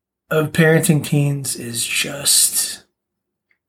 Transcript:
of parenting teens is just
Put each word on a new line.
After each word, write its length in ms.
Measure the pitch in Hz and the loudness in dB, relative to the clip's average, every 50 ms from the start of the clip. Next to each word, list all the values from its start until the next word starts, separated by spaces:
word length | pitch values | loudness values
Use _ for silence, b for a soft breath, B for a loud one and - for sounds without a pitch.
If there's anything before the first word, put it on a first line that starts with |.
| _ _ _ _ _ _ | _ _ _ _ _ _
of 200 | 160 156 156 - | -2 0 0 0
parenting 520 | - - 160 160 160 160 160 - 160 147 - | 2 4 4 6 4 4 4 2 2 2 2
teens 500 | - - 147 143 143 143 143 135 - - | 0 0 0 0 0 -2 -4 -6 -8 -8
is 300 | - 127 120 117 117 - | -8 -10 -10 -6 -6 -6
just 1000 | - - - - 143 143 139 143 131 - - - - - - - - - - _ _ _ _ _ _ _ _ _ _ _ _ _ _ _ _ _ | -4 -4 -6 -6 -6 -8 -6 -2 0 2 2 2 2 0 -2 -4 -4 -8 -12 _ _ _ _ _ _ _ _ _ _ _ _ _ _ _ _ _